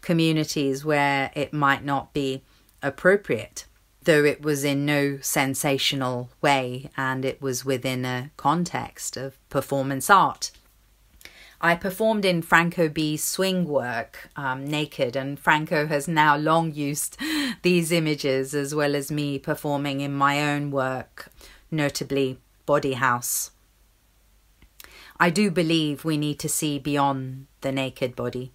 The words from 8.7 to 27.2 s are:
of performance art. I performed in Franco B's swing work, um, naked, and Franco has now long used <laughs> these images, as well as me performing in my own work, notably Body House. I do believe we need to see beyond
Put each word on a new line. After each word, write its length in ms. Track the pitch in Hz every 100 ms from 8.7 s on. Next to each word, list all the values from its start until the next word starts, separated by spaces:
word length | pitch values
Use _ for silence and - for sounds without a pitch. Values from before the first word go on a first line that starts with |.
| 127 117 - - -
of 200 | 135 - _
performance 600 | 143 - 139 135 135 -
art. 420 | 196 151 - - - _ _ _ _ _ - - - - -
I 140 | 165
performed 500 | 170 196 180 220 220
in 200 | 196 175
Franco 440 | 156 165 170 170 160
B's 360 | 151 151 151
swing 420 | - - 190 185 165
work, 640 | 143 120 117 113 - - -
um, 280 | 139 131
naked, 520 | 139 151 151 - 131 131
and 240 | 135 143
Franco 480 | - 156 156 160 151
has 200 | 147 139
now 300 | 160 151 147
long 340 | 151 165 165
used 460 | 147 143 147 - - 294 311
<laughs> 200 | 277 214
these 280 | 180 180 160
images, 600 | 170 156 147 143 131 135
as 220 | 143 139 151
well 200 | 147 143
as 160 | 139
me 280 | 151 147 139
performing 640 | 151 151 151 143 143 139
in 120 | 143
my 260 | 139 139 143 147
own 160 | 147 143
work, 600 | 135 131 131 - - - - - - _
notably 680 | 156 143 - 135 139 135 131 _ _ -
Body 260 | 147 147
House. 560 | 127 131 123 - - - _ _ _ _ _ _ _ _ _ _ _ - _ - - - -
I 120 | 175
do 180 | 165 208
believe 560 | 165 160 165 151 139 160
we 100 | 151
need 220 | 151 147
to 60 | 156
see 300 | - 151 143
beyond 680 | 135 143 139 135